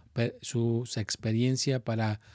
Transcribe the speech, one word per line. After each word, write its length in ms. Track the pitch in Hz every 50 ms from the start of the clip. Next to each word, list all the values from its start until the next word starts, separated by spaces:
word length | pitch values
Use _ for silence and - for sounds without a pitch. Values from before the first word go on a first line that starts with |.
| - - -
per-, 260 | - 117 117 - - -
sus 540 | - - 120 117 117 117 117 123 - -
experiencia 880 | 113 104 - - - - 110 110 113 123 127 131 131 - 143 131 127 -
para 360 | - 113 110 110 107 104 107 - - -